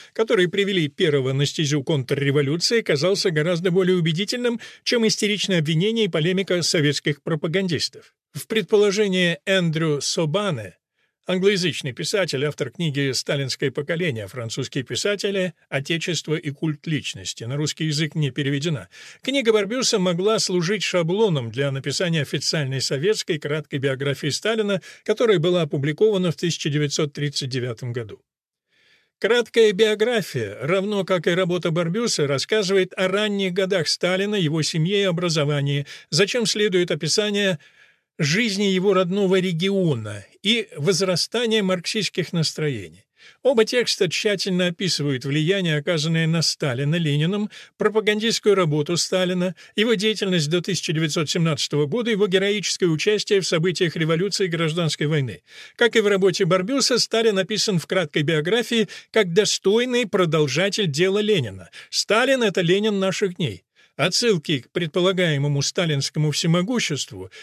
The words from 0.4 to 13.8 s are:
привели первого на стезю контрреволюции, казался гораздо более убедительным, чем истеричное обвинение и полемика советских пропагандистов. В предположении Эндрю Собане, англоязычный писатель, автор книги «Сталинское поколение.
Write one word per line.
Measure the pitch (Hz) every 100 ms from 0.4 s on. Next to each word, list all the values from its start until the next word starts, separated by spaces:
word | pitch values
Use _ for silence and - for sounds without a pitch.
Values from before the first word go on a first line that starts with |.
| 180
привели | 202 196 190 147
первого | - 170 143 131
на | 135 143
стезю | - 143 147
контрреволюции, | 131 151 123 143 139 139 139 165 - 233
казался | - 147 175 196 196
гораздо | 156 160 170 185
более | 180 185 185
убедительным, | 165 160 208 240 240 233 - -
чем | - 240 220
истеричное | - 208 208 - 175
обвинение | 151 160 208 226 202
и |
полемика | 165 165 185 190 175
советских | - 175 147 143 160 143
пропагандистов. | - 156 175 180 190 135 - - - _ _
В | 147 -
предположении | 226 180 208 208 190 208 185 175 170 -
Эндрю | 190 165 156 160 143
Собане, | - - 160 185 208 127 95 - _ _ _ _ -
англоязычный | 185 196 196 175 - 139
писатель, | 117 156 208 170 135
автор | 147 - -
книги | - 165 139 139
«Сталинское | 120 - 147 135 - 139
поколение. | 151